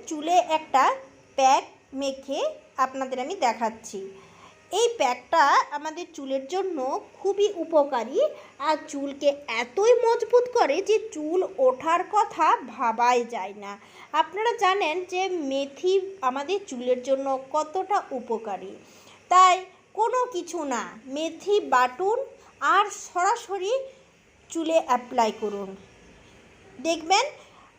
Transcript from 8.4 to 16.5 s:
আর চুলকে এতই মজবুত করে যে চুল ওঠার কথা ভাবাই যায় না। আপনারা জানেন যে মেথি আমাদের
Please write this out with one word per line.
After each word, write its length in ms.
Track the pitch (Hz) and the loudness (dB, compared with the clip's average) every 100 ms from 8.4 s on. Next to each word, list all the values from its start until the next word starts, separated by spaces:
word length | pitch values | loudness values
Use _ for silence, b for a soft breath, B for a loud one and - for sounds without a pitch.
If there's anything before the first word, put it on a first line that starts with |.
| B B | B B
আর 180 | 294 302 - | -2 -2 -4
চুলকে 400 | 285 285 269 285 285 - 226 | -8 -8 0 0 0 -4 -4
এতই 320 | 247 - 440 466 | -2 2 4 6
মজবুত 420 | 453 466 440 494 494 | 4 2 4 2 4
করে 220 | 480 302 311 | 2 2 2
যে 140 | 392 427 - | 2 0 0
চুল 280 | 302 302 359 - - | -8 -2 -2 -2 2
ওঠার 440 | 254 254 311 349 349 | 2 2 0 0 2
কথা 360 | 415 415 - 320 466 247 | 0 0 2 2 2 -2
ভাবাই 520 | 226 240 226 240 247 | -4 -2 2 4 2
যায় 300 | 233 220 196 | 0 -6 -8
না। 180 | 208 202 202 B B B | -10 -14 -14 B B B
আপনারা 400 | 302 320 381 453 440 | -2 -2 0 -2 2
জানেন 380 | 370 392 311 349 | 2 2 0 -2
যে 180 | 359 359 370 359 269 | -4 -2 -2 -2 -2
মেথি 440 | 269 277 - 370 392 370 - | -2 -4 -2 2 2 0 -4
আমাদের 360 | 254 269 285 | -2 -2 -4